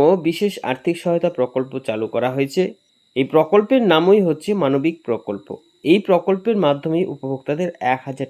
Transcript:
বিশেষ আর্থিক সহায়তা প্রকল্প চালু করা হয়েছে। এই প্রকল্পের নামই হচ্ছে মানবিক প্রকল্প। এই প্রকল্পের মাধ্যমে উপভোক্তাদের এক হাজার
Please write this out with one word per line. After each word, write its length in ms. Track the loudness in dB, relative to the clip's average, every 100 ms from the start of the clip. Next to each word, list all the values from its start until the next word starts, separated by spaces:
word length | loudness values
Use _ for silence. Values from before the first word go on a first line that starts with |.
| 6 4 0
বিশেষ 260 | -2 -4 -4
আর্থিক 320 | -6 -4 -4 -4
সহায়তা 320 | -2 -2 -2
প্রকল্প 420 | -2 -2 -2 -6 -6 -6
চালু 200 | -4 -4
করা 220 | -2 -2
হয়েছে। 320 | -2 -2 -2 -2 -6 _ _ _ -4
এই 100 | 0
প্রকল্পের 560 | 2 4 2 4 2 4
নামই 300 | 4 6 4 4
হচ্ছে 220 | -2 -4
মানবিক 420 | -2 0 0 -2 -4 -4
প্রকল্প। 400 | -6 -6 -10 -10 -16 _ _ 2
এই 80 | 2 4
প্রকল্পের 500 | 0 2 -2 -2 0 0
মাধ্যমে 340 | 0 -2 -2 -4
উপভোক্তাদের 640 | -6 -8 -8 -6 -4 -6 -4 -2
এক 60 | -2
হাজার 260 | -4 -10